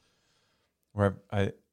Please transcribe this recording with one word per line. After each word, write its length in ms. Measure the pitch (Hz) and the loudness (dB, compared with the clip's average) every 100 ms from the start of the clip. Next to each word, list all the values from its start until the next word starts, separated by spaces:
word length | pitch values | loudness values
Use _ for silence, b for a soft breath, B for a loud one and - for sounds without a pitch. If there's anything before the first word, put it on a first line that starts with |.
| _ _ _ _ _ _ _ _ _ | _ _ _ _ _ _ _ _ _
Where 240 | 104 101 92 - | 0 0 0 -6
I, 200 | 101 98 - _ | -2 -2 -4 _